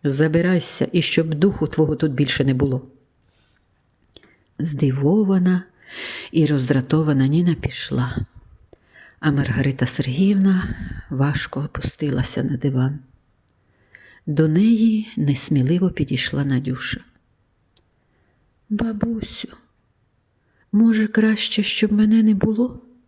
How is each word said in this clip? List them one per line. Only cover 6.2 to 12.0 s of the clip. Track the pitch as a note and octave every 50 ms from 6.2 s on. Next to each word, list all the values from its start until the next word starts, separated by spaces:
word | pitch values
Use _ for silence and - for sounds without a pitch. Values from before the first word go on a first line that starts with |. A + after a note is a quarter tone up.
| - -
і | - E3 D#3
роздратована | C#3 D3 C#3 B2+ B2 C#3 C3+ B2+ C3 - D#3 D#3+ D3+ D3 C3+ C3
Ніна | C3+ D3 E3 F3 F3 E3
пішла, | - - - - - - - C3+ C3 B2 B2+ - - - - _ - - - - _ _ _ - _ _ _ _ - - - _ _
а | - D3+
Маргарита | C#3+ C#3+ C#3 C3 - - C3+ C#3 C3 C3+ -
Сергіївна | C3 - - - - B2 C#3+ F#3+ G3 G#3 G3 F#3+ G3 F#3+ F#3 G3 - - - - - - - - -
важко | D3 C3 C#3 C#3+ C#3+ C#3+ - - - -
опустилася | D3 D3 _ - - - - _